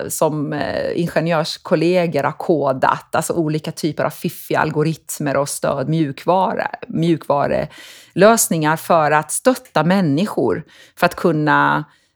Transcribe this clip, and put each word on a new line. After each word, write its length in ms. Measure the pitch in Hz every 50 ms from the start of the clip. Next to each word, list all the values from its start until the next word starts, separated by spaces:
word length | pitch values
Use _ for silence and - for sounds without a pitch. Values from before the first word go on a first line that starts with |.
| 65 -
som, 440 | - - 170 156 151 151 143 151 151
eh, 480 | 147 - - - - - - - -
ingenjörskollegor 1200 | 175 165 - 170 156 170 170 151 160 - - - - - 185 160 160 170 180 180 170 170 156 143 135
har 80 | 139
kodat. 840 | 147 - - - 175 143 139 139 135 131 - - - - - _ -
Alltså 180 | - - - -
olika 380 | 170 160 151 151 151 - 165
typer 320 | 156 - - 156 147 - 131
av 60 | 151
fiffiga 500 | - - - 170 - - - - 151 143
algoritmer 800 | 143 156 135 151 151 160 160 - _ - - - 151 139 135
och 120 | 139 143 139
stöd, 400 | - - - - 143 139 131 139
mjukvara, 760 | 160 165 160 139 135 - - 165 175 190 185 214 - - - - - - -
mjukvarelösningar 1900 | - - - 165 170 165 147 - - 139 143 135 - - - - 151 - - - - - - - _ - - 190 214 233 220 - - 190 160 156 151 160
för 360 | 165 - - 180 165 151 147
att 200 | 151 151 156 -
stötta 520 | - - - 254 254 - - - - 160 156
människor 800 | 170 185 202 185 151 139 151 202 208 - - 139 113 90 165 156 _ - - - - _ -
för 60 | -
att 100 | 175 -
kunna 720 | - - 180 160 156 151 147 143 143 143 143 147 151 156 - _ _ _ _ _